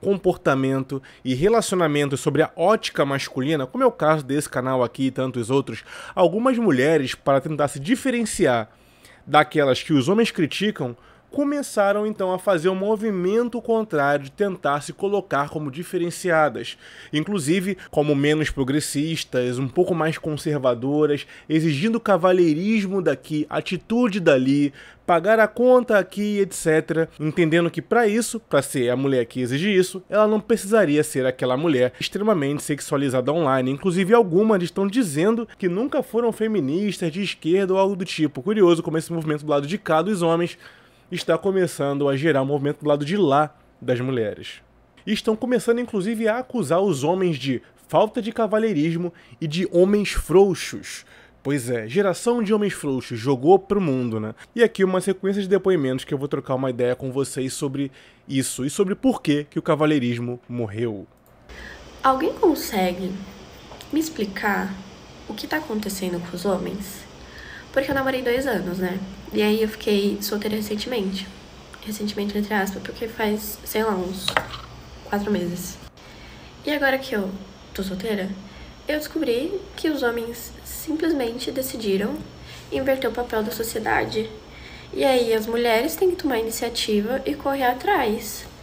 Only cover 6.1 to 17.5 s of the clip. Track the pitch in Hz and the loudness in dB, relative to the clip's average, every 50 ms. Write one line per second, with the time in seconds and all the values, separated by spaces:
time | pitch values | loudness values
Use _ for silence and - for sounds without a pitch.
6.1 | - - 180 170 165 214 233 269 262 233 233 214 147 123 127 151 165 156 139 120 | 2 4 4 4 4 4 2 2 2 4 4 4 4 4 4 4 4 4 2 0
7.1 | - - _ - 139 139 131 156 156 143 147 139 - 143 135 160 254 - - 269 | -6 -4 _ 2 2 2 2 0 -2 0 0 -2 -2 -6 -2 -2 -2 0 0 -2
8.1 | 254 240 240 214 - - 190 143 123 117 110 - _ _ _ _ _ _ _ - | -2 -2 -2 -4 -2 0 2 2 2 2 0 -4 _ _ _ _ _ _ _ -20
9.1 | - - _ - 139 147 151 - - 156 147 139 127 - - - 165 143 123 131 | -20 -20 _ 2 4 4 4 4 2 2 4 4 2 0 0 2 2 2 4 4
10.1 | 196 220 233 208 - - 180 135 - - 190 214 208 - 151 123 117 - - - | 4 2 2 0 2 -2 -2 -2 0 -2 -2 -2 -2 -2 -6 -8 -8 -10 -18 -20
11.1 | - - _ _ - - 294 285 285 294 269 - - 226 202 196 202 208 214 214 | -20 -20 _ _ -4 -2 0 0 0 -2 -4 -4 0 2 2 2 2 2 0 -4
12.1 | 214 214 196 185 185 185 - - 196 170 151 185 190 190 190 202 220 208 208 226 | -2 -2 -2 -2 -2 -2 0 2 0 2 2 0 0 0 0 0 0 0 0 -2
13.1 | 208 185 175 180 202 226 240 240 233 240 - - 226 226 220 214 - 151 139 143 | -2 0 0 0 2 2 0 0 -4 -8 -2 0 0 0 0 0 0 0 2 2
14.1 | 143 147 139 135 - - 202 202 185 - - 143 139 143 - - 156 - - 202 | 2 2 0 -4 -4 -2 -2 -2 -2 -2 -2 0 0 0 -2 -6 -10 -4 -2 0
15.1 | 202 202 185 - - 139 143 147 - 160 151 147 127 147 180 - - 185 170 175 | 0 0 -2 0 -2 -2 -2 -2 -4 -6 -6 -6 -8 -8 -12 -6 -4 -4 -2 -2
16.1 | 160 - - 185 165 160 156 147 117 110 117 - - - - - - - - - | -4 -4 -2 2 4 4 4 2 2 -2 -10 -10 -12 -16 -18 -20 -20 -20 -16 -4
17.1 | - 151 156 170 208 202 139 131 | -2 -2 -2 0 -2 -2 0 2